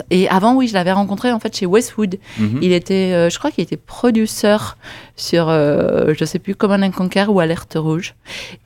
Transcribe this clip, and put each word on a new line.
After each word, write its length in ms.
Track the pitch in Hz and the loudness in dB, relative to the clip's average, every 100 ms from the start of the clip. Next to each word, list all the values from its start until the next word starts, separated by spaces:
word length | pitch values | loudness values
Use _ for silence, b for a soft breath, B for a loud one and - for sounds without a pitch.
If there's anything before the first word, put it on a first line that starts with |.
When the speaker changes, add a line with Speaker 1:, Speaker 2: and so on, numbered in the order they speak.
| - | 0
Speaker 1:
Et 220 | 180 190 | 2 2
avant, 240 | 185 214 | 2 4
oui, 120 | 262 247 | 2 2
je 60 | |
l'avais 200 | 202 175 | 0 0
rencontré, 380 | 190 202 202 247 | 0 0 -2 -2
en 80 | 226 | -2
fait, 160 | 220 | -4
chez 120 | - 185 | -4 0
Westwood. 520 | 202 240 - 214 185 B B | 2 0 -4 -4 -4 B B
Speaker 2:
Mhm. 220 | 107 123 | -2 0
Speaker 1:
Il 100 | 180 | 2
était, 400 | 180 170 190 185 | 2 0 0 2
euh, 160 | 180 170 | 2 2
je 100 | - | 0
crois 120 | 294 | -4
qu'il 120 | - | -4
était 140 | 175 151 | -4 -6
producer 800 | - - 247 226 220 - 214 208 220 - B B B | -12 -2 2 2 0 0 2 2 -2 -12 B B B
sur, 360 | - - 170 160 | -14 -2 0 2
euh, 640 | 160 147 147 175 - - 156 | 2 2 2 2 2 0 0
je 60 | |
sais 140 | 160 175 | -2 -4
plus, 160 | - | -6
Command 280 | 196 214 196 | -2 0 2
and 100 | 196 | 0
Conquer 340 | 180 185 190 202 | -2 -2 0 2
ou 100 | 196 | 2
Alerte 360 | 160 170 - 160 | 2 -2 -4 -4
Rouge. 380 | 156 156 - - B B B B | -2 -4 -6 -14 B B B B